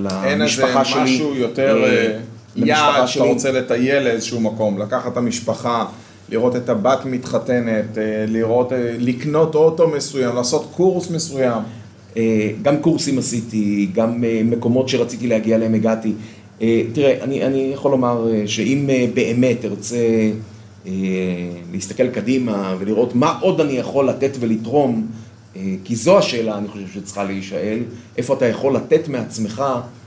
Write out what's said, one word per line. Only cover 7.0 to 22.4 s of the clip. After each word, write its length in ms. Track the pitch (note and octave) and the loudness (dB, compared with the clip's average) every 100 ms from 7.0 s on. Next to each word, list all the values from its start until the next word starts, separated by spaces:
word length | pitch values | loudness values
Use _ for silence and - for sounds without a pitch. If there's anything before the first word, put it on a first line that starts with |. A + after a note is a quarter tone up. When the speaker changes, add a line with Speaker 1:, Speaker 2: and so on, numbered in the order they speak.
| C3+ | 0
Speaker 1:
מתחתנת, 920 | B2+ - A#2 - B2 A#2 G#2+ A2 A2 | -6 -4 -4 0 0 0 -2 -2 -4
אה, 60 | G#2+ G#2+ A2 | -2 -2 -2
לראות, 460 | A2+ A2+ A#2+ B2 | 0 2 2 2
אה, 220 | C3 A#2+ A#2 | 0 -2 -2
לקנות 560 | B2 B2 D3+ D3+ D#3+ D#3 | -2 -2 -2 2 2 4
אוטו 320 | D#3+ D#3+ E3 | 4 4 2
מסוים, 480 | D3 - C#3 A#2+ B2 | 2 -4 -2 -2 0
לעשות 320 | A#2+ C4+ - - | 0 -2 -2 0
קורס 360 | F#3 F3+ F3 | 2 2 -2
מסוים. 520 | E3 D#3+ C#3 B2 A2+ G#2 - - - - A2+ | -4 -4 0 0 0 -4 -12 -18 -20 -10 -2
Speaker 2:
אה, 320 | A2+ A2 G#2+ - | 2 2 0 0
גם 160 | C#3 D3+ | 0 2
קורסים 420 | E3+ D3 C#3+ B2+ | 2 0 0 -2
עשיתי, 680 | A#2 A#2 A2+ A2 G2+ G2+ G2 | 0 -4 -2 -2 0 2 0
גם, 300 | G2 A2+ A#2+ | 2 0 0
אה, 180 | A#2 A2+ A2+ | 0 2 2
מקומות 440 | A2+ A#2+ B2+ C3 | 2 2 2 2
שרציתי 380 | B2+ A#2 - A#2+ | 0 -2 -2 0
להגיע 280 | A2 G#2+ A2 | 0 2 2
אליהם 180 | A2+ | 2
הגעתי. 400 | A2 A2+ A2 A2 G2+ - - - - | 2 2 0 -2 -6 -10 -18 -20 -4
אה, 200 | A2+ A2+ A2+ | 2 2 2
תראה, 240 | D3+ C#3 - | 2 2 2
אני, 220 | C3 C#3 C3 | 0 -2 0
אני 240 | C3+ C3+ | 0 -2
יכול 180 | C#3 C#3 | -2 0
לומר, 360 | C3+ B2 A#2+ A2+ | 2 2 2 2
אה, 100 | A2 G#2 | 0 0
שאם, 380 | A2 A2 C#3 C#3 | 0 0 2 2
אה, 160 | C3 A#2+ | 2 2
באמת 520 | B2+ A#2 A#2+ B2+ A2+ G#2+ | 2 0 2 2 2 -2
ארצה 320 | G2 - A#2+ A#2 A2+ G#2+ G#2+ - - - - F#2 | -6 -6 0 2 4 2 -2 -8 -18 -20 -18 -8
אה, 40 | F#2+ F#2+ F#2 F#2 F2+ F2 F2 F2 | -4 -2 0 -2 -4 -6 -10 -10
להסתכל 380 | F#2+ - - B2+ | -8 -8 -2 -2
קדימה 680 | A#2 G#2 C3 | 0 0 0